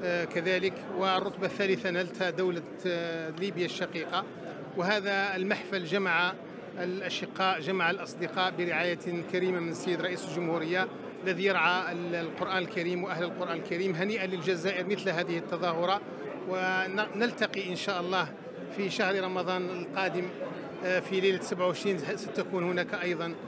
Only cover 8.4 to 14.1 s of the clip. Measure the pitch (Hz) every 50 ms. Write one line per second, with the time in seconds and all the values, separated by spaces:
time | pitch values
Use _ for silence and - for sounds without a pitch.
8.4 | 185 185 180 - 175 175 165 156 170 175 175 165 - 196 170 170 165 - - 180
9.4 | 185 185 180 180 170 170 160 - - 190 175 156 165 185 180 170 - - 151 170
10.4 | 175 165 165 165 160 160 175 185 190 - - - - - - - - 185 185 170
11.4 | 190 196 190 175 160 170 180 185 185 165 175 175 175 170 170 170 165 160 - -
12.4 | 180 190 190 185 180 160 - 185 170 175 180 180 175 175 175 160 175 170 - -
13.4 | 180 175 165 165 - - 175 170 190 196 175 156 185 208